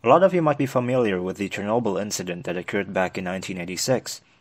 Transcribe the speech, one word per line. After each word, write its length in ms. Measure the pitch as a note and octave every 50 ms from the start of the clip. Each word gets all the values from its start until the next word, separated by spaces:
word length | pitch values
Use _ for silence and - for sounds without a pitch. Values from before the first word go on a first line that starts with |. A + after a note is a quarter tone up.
| -
A 40 | A#2
lot 160 | C#3+ E3+ F#3+
of 100 | F#3 F3+
you 80 | F3+
might 160 | D#3+ D3+ C#3 C#3+
be 80 | C#3
familiar 560 | C3 - C3 B2 A#2+ B2+ B2+ A#2+ G#2+ F#2+ F2+
with 140 | F2+ F#2 F2+
the 120 | G2 G2+ F#2
Chernobyl 520 | - - G2 G#2 A2 B2 A#2 G#2+ F#2+ F#2
incident 440 | G2+ G#2 G2 - F#2 F#2 F2 F2 -
that 100 | F#2 F2
occurred 360 | F2+ F2 - - G2+ G2 G2+
back 240 | F#2 F#2+ F#2 F2 -
in 60 | F#2+
nineteen 360 | F#2 F2+ F#2 F#2+ F#2 - F#2 F2+
eighty-six, 600 | E2+ F2+ F2+ - - - B2+ A2+ - - - - _ _ _ _